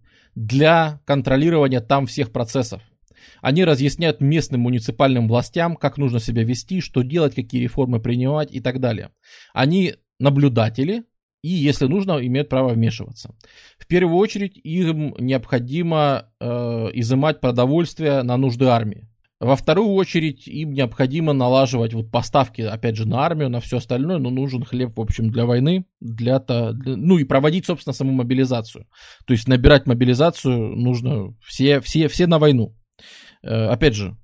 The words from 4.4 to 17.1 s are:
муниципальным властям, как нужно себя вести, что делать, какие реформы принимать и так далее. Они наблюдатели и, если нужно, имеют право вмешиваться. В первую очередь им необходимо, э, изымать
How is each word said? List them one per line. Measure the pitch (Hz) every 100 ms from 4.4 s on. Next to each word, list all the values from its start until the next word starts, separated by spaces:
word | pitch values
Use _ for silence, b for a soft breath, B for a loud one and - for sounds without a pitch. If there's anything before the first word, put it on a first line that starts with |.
| 151 123
муниципальным | 123 123 113 113 135 127 113
властям, | 120 117 170 170 160
как | 139 143
нужно | 135 120
себя | 110 117
вести, | 113 123 - 185
что | - 131
делать, | 127 170 143
какие | - 113 123
реформы | 123 - 127 113
принимать | 117 123 127 151 147
и | 131
так | 127 131
далее. | 127 101 - _ b b b
Они | - 139 190 175 - _ -
наблюдатели | 139 139 143 117 110 113 151 233 - _ _ _
и, | 156
если | 180 143 127 131
нужно, | 196 190 151 123
имеют | 131 147
право | 131 131
вмешиваться. | 113 110 110 - - - - _ b b b
В | -
первую | 175 180 175
очередь | 214 202 196 -
им | 156 175 165 156 147 -
необходимо, | 123 131 110 123 120 160 170 156 147 123 - -
э, | 120 123 120 117 113
изымать | - 113